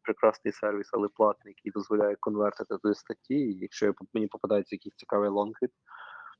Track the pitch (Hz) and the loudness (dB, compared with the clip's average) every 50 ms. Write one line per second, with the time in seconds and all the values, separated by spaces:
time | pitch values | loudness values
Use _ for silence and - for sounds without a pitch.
0 | - - 107 - - 110 107 - - 107 101 - - 104 104 101 101 - - 107 | -4 -4 0 4 4 4 4 2 -2 -6 -4 -2 -2 -2 -2 -2 -4 -4 -2 -2
1 | 104 104 - - 113 104 101 - - 101 98 _ - 104 98 107 98 - 110 104 | -2 0 2 4 4 4 4 2 -6 -20 -20 _ -10 -8 -6 -6 -2 0 2 2
2 | 104 104 104 - - - 107 104 104 104 - - 107 - 104 95 - 107 101 - | 2 2 0 -2 -2 -2 0 2 2 0 0 -4 -6 -6 -4 0 2 0 0 0
3 | - - 107 - _ - 131 147 139 113 98 92 98 98 - - 107 104 95 - | -2 -10 -12 -10 _ -2 0 0 0 0 -2 -4 -8 -10 -4 0 0 0 0 0
4 | 98 - - 113 107 101 - 104 - - 107 101 95 - 104 98 - 104 - - | -6 -6 -4 -2 -2 -4 -4 -4 -2 0 0 0 0 -2 -8 -12 -12 -14 -20 -18
5 | - - - 104 104 104 101 101 101 107 113 - 127 127 - _ _ - - - | -6 -2 0 0 2 2 2 0 0 -2 -2 -4 -4 -4 -4 _ _ -20 -20 -18
6 | - - - - - - - | -18 -18 -18 -18 -18 -20 -20